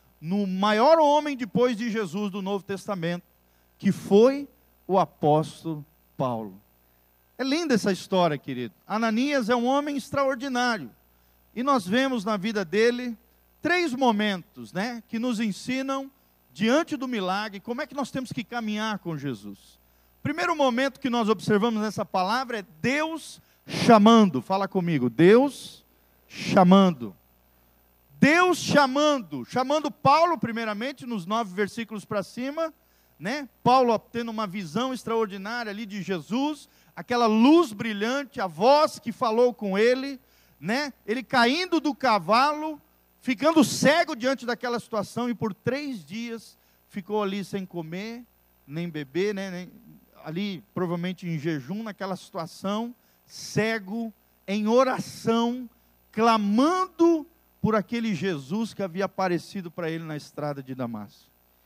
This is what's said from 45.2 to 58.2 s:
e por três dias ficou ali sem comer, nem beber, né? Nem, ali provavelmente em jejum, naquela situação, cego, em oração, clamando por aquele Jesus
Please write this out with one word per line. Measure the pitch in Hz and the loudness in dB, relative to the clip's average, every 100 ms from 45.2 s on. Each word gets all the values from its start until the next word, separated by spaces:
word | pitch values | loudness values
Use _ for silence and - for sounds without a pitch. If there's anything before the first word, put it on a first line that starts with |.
| 247 | -4
e | |
por | 220 220 | -4 -6
três | - 240 269 294 220 | -6 -4 -4 -6 -10
dias | 143 214 233 226 - _ _ _ _ | -12 -12 -10 -12 -16 _ _ _ _
ficou | 202 185 214 | -12 -6 -4
ali | 202 202 | -2 -4
sem | 180 202 185 | -6 -8 -8
comer, | 170 160 180 220 233 240 _ _ _ - | -10 -10 -10 -12 -14 -18 _ _ _ -12
nem | 151 175 | -8 -8
beber, | 151 135 165 202 | -8 -6 -4 -2
né? | 196 196 | -4 -8
Nem, | 175 180 - - - _ _ | -10 -14 -20 -20 -20 _ _
ali | 156 165 208 165 - | -10 -6 -6 -8 -10
provavelmente | 180 180 175 180 185 175 | -6 -4 -4 -6 -8 -8
em | 160 | -6
jejum, | 160 151 123 208 | -4 -6 -6 -10
naquela | 226 - 196 | -10 -8 -8
situação, | 180 - 185 160 - 190 214 240 - _ _ _ | -8 -10 -10 -10 -8 -6 -4 -6 -12 _ _ _
cego, | - - - 220 226 190 226 226 - _ _ - | -18 -6 -2 -2 -2 -6 -8 -8 -12 _ _ -6
em | 208 214 | -2 2
oração, | 240 262 - - - 226 233 240 254 240 _ _ _ _ | 4 4 0 -8 -6 -2 0 0 -4 -10 _ _ _ _
clamando | 214 233 220 202 214 302 370 370 - 339 320 277 _ _ _ | 0 2 4 2 4 4 2 -2 2 4 4 -2 _ _ _
por | 214 214 | 0 0
aquele | - 240 226 | 0 -4 -2
Jesus | 160 | -2